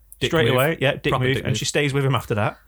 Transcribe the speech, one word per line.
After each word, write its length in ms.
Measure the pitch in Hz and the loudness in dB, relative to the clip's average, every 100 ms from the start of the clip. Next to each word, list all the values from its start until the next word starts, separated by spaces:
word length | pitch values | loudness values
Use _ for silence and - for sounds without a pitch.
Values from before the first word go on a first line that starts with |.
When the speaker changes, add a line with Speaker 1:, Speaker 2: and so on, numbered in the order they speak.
| _ - | _ -6
Speaker 1:
Dick 100 | 127 | 0
Speaker 2:
Straight 140 | 160 151 | 2 2
Speaker 1:
move. 80 | |
Speaker 2:
away. 240 | 127 143 170 | 2 2 0
Yeah, 120 | 139 | -2
dick 180 | 143 151 | -2 -2
Speaker 1:
Proper 140 | 135 | 0
Speaker 2:
move. 100 | 127 | 0
Speaker 1:
dick 80 | 120 | 0
Speaker 2:
And 60 | - | -2
Speaker 1:
move. 40 | 110 | -2
Speaker 2:
she 60 | |
stays 280 | - 156 147 | -2 0 0
with 120 | 135 | 0
him 100 | 135 | 0
after 220 | 120 - 107 | 0 -2 -2
that. 200 | 117 - | -2 -4